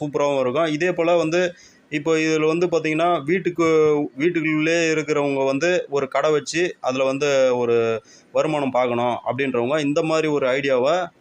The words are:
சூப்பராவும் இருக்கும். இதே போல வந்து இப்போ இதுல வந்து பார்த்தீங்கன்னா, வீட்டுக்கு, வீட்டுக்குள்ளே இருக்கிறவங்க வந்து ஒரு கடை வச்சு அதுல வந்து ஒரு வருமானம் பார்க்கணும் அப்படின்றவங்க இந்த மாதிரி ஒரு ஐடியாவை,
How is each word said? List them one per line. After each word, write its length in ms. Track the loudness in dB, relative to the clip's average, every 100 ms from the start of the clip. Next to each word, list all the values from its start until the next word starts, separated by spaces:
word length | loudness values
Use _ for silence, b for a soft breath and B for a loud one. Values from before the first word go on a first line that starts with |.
சூப்பராவும் 400 | -4 -2 0 0
இருக்கும். 260 | 0 0 -2
இதே 260 | 0 -2
போல 240 | 0 2 2
வந்து 380 | 2 0 -2 -4 B B -10
இப்போ 260 | -6 0 0
இதுல 300 | 2 0 0
வந்து 200 | 0 0
பார்த்தீங்கன்னா, 580 | 0 0 0 0 0
வீட்டுக்கு, 420 | 0 -2 -2 0 2 4 4 2 -2 -2
வீட்டுக்குள்ளே 760 | -2 0 -2 0 0 0 0
இருக்கிறவங்க 520 | 0 0 0 0 0
வந்து 420 | 0 0 2 0 0
ஒரு 180 | -2 -2
கடை 220 | 0 2
வச்சு 460 | 0 0 -2 -2 -2
அதுல 240 | -4 0
வந்து 540 | 0 0 0 2 2 2
ஒரு 440 | 2 2 2 -2 B B B
வருமானம் 380 | -2 0 0 -2
பார்க்கணும் 480 | 0 0 0 -2 -2 -4
அப்படின்றவங்க 520 | -4 -2 -2 0 0
இந்த 240 | 0 -2
மாதிரி 260 | 0 0 0
ஒரு 200 | 0 0
ஐடியாவை, 600 | 0 0 0 2 0 -4 -8